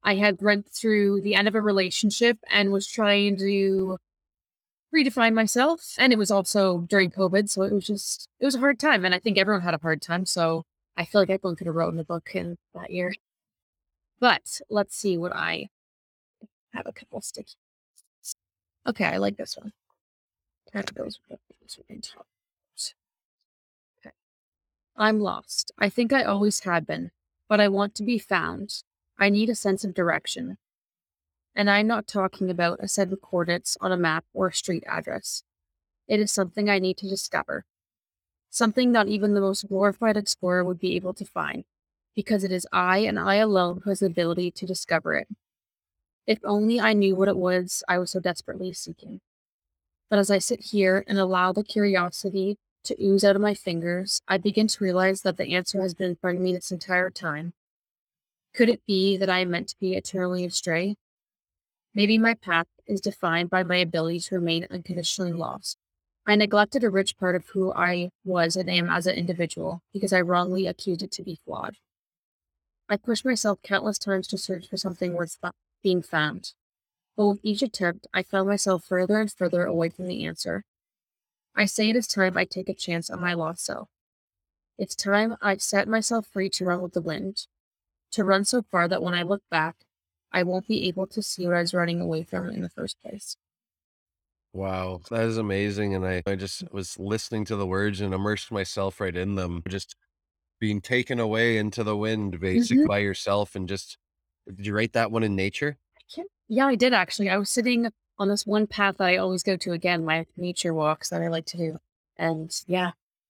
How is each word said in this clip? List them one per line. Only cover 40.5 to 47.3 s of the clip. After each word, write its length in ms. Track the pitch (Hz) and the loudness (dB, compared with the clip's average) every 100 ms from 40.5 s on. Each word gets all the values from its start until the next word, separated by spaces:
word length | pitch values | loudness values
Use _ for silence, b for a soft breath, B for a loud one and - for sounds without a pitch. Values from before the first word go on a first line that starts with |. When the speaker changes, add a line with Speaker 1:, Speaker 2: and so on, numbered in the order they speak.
| 180 | 2
Speaker 1:
would 140 | 180 180 | 0 -2
be 160 | 185 180 | -2 -2
able 180 | 185 | -4
to 100 | 185 | -10
find, 400 | 190 - 156 - - _ _ _ _ | -10 -6 -6 -6 -12 _ _ _ _
because 300 | - 202 214 | -8 0 0
it 80 | 190 | 2
is 140 | 185 - | -2 -2
I 260 | - 180 190 | 0 4 4
and 200 | 214 208 | 2 0
I 180 | 180 196 | 2 4
alone 460 | 220 196 175 180 | 4 4 2 -2
who 60 | 202 | -4
has 100 | 196 | 0
the 60 | 196 | 0
ability 440 | 170 170 170 180 | 2 0 0 -2
to 140 | - 180 | -6 -8
discover 480 | 185 - 160 160 | -6 -2 -2 0
it. 140 | - - - _ _ _ _ _ _ _ _ - | -4 -4 -14 _ _ _ _ _ _ _ _ -2
If 120 | 220 | -2
only 360 | - 208 214 233 | 2 2 4 4
I 120 | 220 | 4
knew 240 | 214 196 185 | 4 4 4
what 120 | |
it 80 | 196 | 4